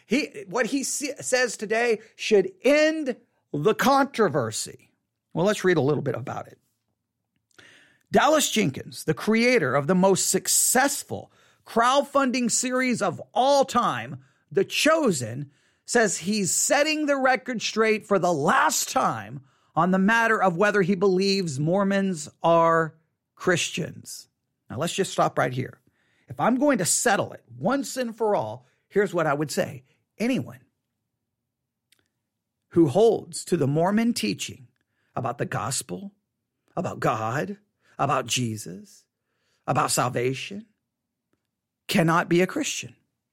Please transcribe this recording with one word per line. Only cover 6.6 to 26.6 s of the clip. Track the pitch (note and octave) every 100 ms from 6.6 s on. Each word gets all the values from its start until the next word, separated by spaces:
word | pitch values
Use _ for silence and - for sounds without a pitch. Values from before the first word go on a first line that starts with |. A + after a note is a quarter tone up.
| _ _ _ _ _ _ _ _ _ _ - - _ _ _
Dallas | G#3 B3+ D#4 -
Jenkins, | G#3+ F#3 - - - -
the |
creator | D#3 - A3 A#3+ B3 C3
of | C#3 C#3
the | F#3
most | F#3+ F#3 -
successful | F#3 - - - A#3+ C#4 - - G2+ - _ _ _ -
crowdfunding | A3 A#3+ C#4 C#4 C#4 C4 C4 A#3+
series | - B3+ B3+ B3+ A3+
of | G3 C3 -
all | G#3+ C4 C#4+
time, | C4+ A#3+ G3 B2 A#2 - _ _ _
The | D3+ F#3+
Chosen, | - C#4+ D#4+ C4+ C#3+ A2 B2+ D3 _ _ _ -
says | A#3+ G#3+ -
he's | E3+ G#3+ F#3
setting | - - C#4 D4+ D#4 D4
the | C#4
record | C4 B3+ B3+ A3+
straight | - A3 A3 G#3+ -
for | G3
the | F3
last | E3 D#3 C4+ D4+ - -
time | C4 G#3 A2+ G2+ C3+ - _ _ D3+
on | F3+
the | F#3+
matter | F#3+ A#3 A3+ G#3+
of | F#3+ E3
whether | G#3 G3+
he | F3 G3
believes | G3+ F#3 G3 G3 F3 C3
Mormons | D3+ F#3+ G3 G3 G3 E3+ D3 -
are | E3 E3+ E3 E3 D#3+ - _ _ _ -
Christians. | - F3 - - - A2 - - - _ _ _ -
Now, | A2
let's | E3+
just | - F#3
stop | - D#3+ D3
right | C#3
here. | B2+ A#2 - _ _ _ _ -
If | -
I'm | F3
going | B3+